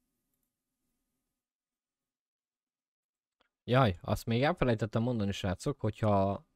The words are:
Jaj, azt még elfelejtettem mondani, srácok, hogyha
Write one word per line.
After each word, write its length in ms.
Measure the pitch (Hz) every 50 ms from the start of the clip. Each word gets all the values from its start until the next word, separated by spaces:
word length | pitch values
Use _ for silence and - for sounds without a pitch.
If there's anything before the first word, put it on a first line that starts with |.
| _ _ _ _ _ _ _ _ _ _ _ _ _ _ _ _ _ _ _ _ _ _ _ _ _ _ _ _ _ _ _ _ _ _ _ _ _ _ _ _ _ _ _ _ _ _ _ _ _ _ _ _ _ _ _ _ _ _ _ _ _ _ _ _ _ _ _ _ _ _ _ _ _
Jaj, 360 | - 120 131 135 104 90 -
azt 240 | - 107 107 - -
még 180 | 117 113 120 135
elfelejtettem 580 | 156 175 - 147 123 113 - 117 101 - 113
mondani, 300 | 113 123 123 110 101 98
srácok, 480 | 95 - - 95 87 - - 147 139 -
hogyha 680 | - 107 - - 110 107 101 98 98 98 98 - - _ _